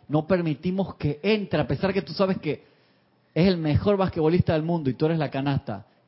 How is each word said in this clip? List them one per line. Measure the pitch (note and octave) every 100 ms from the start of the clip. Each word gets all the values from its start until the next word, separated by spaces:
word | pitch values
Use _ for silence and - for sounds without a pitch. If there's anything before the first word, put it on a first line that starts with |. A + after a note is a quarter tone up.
| -
no | D3 D#3
permitimos | F#3 E3 C#3 F3+ F#3+ F#3
que | - - A3
entre, | G3+ A3 F#3+ D3+
a | C#3+
pesar | - G3
que | G3
tú | E3+
sabes | D#3+ F#3+ F#3+
que | D#3 B2 _ _ _ _ _ _ _
es | D#3 F#3+
el | F3
mejor | D#3 C#3+ G3+ G3+
basquetbolista | F#3 - D#3 F3+ -
del | D#3+
mundo | D#3+ E3+ C3+
y |
tú | A2+ D#3
eres | E3
la | C#3
canasta | C3+ C#3+ C3+ - G2+ - _